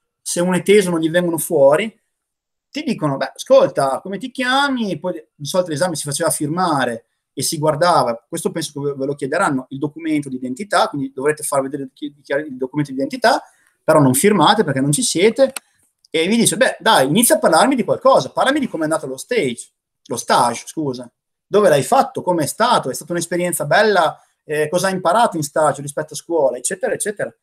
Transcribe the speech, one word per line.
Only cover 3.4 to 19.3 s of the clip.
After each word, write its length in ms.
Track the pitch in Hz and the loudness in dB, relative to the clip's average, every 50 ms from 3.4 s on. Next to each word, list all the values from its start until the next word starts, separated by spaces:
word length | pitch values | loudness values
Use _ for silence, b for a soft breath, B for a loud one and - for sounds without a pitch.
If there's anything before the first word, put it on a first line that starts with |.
| - - 254 - - - - - 139 135 131 123 | 0 4 4 6 6 4 2 0 -2 0 -2 -4
come 160 | - 185 196 190 | -6 -8 -10 -10
ti 140 | 262 262 | -10 -8
chiami?" 680 | - - 254 247 254 277 285 285 262 247 226 202 175 147 | -6 -4 -2 0 0 2 2 0 0 -2 -2 -4 -4 -4
Poi 260 | 143 180 175 165 - _ _ | -6 -6 -8 -8 -10 _ _
di 100 | - 147 | -14 -10
solito 240 | 139 - 190 180 180 | -4 0 0 0 0
l'esame 260 | 156 139 175 185 165 | -2 -2 -2 -2 -2
si 80 | 147 - | -4 -6
faceva 280 | 147 139 147 170 160 | -6 -4 -2 -2 -2
firmare 760 | 151 - 156 143 156 175 185 175 151 139 127 120 117 113 - _ _ _ _ _ | -2 -2 -4 -4 -2 -2 0 0 0 0 0 -2 -4 -6 -12 _ _ _ _ _
e 120 | _ - 135 | _ -6 -6
si 160 | - - 156 | -4 -4 -2
guardava, 680 | 147 156 151 143 170 175 170 147 127 120 117 117 - _ | 0 0 0 2 2 4 4 4 2 2 -2 -6 -8 _
questo 220 | - 165 - 202 | -8 -6 -6 -6
penso 220 | 185 170 156 - - 143 | -4 -6 -8 -8 -8 -6
che 60 | 139 143 | -6 -6
ve, 80 | 139 | -4
ve 100 | 135 131 | -4 -4
lo 80 | 139 143 | -6 -6
chiederanno, 520 | 147 143 131 143 175 196 175 147 131 127 - | -6 -6 -4 -2 -2 0 0 -2 -2 -6 -8
il 80 | 135 135 | -8 -8
documento 520 | 143 147 147 - 165 160 156 151 147 139 | -8 -8 -8 -6 -6 -2 -2 -2 -2 -4
d'identità, 580 | 127 127 127 123 127 - 208 202 - 180 214 214 | -8 -8 -8 -8 -8 -8 -6 -2 0 0 0 0
quindi 240 | - 147 135 135 - | -2 -6 -8 -8 -6
dovrete 300 | - 131 147 151 - 147 | -4 -2 -2 -2 -2 -4
far 180 | - - 139 | -4 -2 -2
vedere 280 | 135 135 139 143 139 131 _ | -2 -2 -6 -8 -10 -12 _
chi, 220 | - 151 147 147 147 135 | -14 -14 -14 -14 _ _
chi, 100 | - 143 | -6 -4
il 220 | 143 156 156 131 127 | -4 -4 -6 -8 -8
documento 340 | 131 131 - 147 147 143 | -8 -6 -4 -4 -6 -4
d'identità, 520 | 135 131 135 143 - 262 - 220 277 302 - b b b b b b b b | -4 -6 -6 -6 -4 0 2 2 2 0 -2 b b b b b b b b
però 160 | - - 131 | 2 4 4
non 140 | 143 131 127 | 6 4 4
firmate 500 | - - 202 214 196 147 175 208 208 208 | 4 4 4 4 6 6 4 4 4 2
perché 160 | 151 131 135 | 0 -2 -2
non 140 | 135 143 147 | 0 0 0
ci 100 | - 247 | 0 -2
siete, 500 | - - 160 180 226 226 - 269 262 - - - _ _ _ _ _ _ _ _ _ | -2 0 2 2 2 4 4 2 2 0 -2 -16 _ _ _ _ _ _ _ _ _
e 180 | - 160 165 180 | -2 -2 0 2
vi 100 | 220 233 | 2 4
dice: 200 | 214 - - 202 | 4 4 4 2
"Beh, 200 | 254 233 - - | 2 0 0 0
dai, 280 | - 220 220 160 135 135 | 2 2 4 4 4 2
inizia 280 | 151 208 247 - 320 | 2 2 2 4 2
a 40 | - | 2
parlarmi 360 | - 202 165 160 190 254 294 | 4 4 4 4 4 4 2
di 80 | 240 196 | 0 0
qualcosa, 480 | - 131 - - 262 269 185 135 123 | -2 -2 2 4 4 4 4 2 0
parlami 280 | - - 185 233 277 311 | -2 -2 0 0 0 0
di 80 | 262 - | -2 -4
com'è 160 | - 160 160 | -4 -4 -4
andato 220 | 151 160 151 - | -2 -4 -4 -6
lo 120 | 139 131 131 | -6 -10 -10
stage, 520 | - - | -8 -4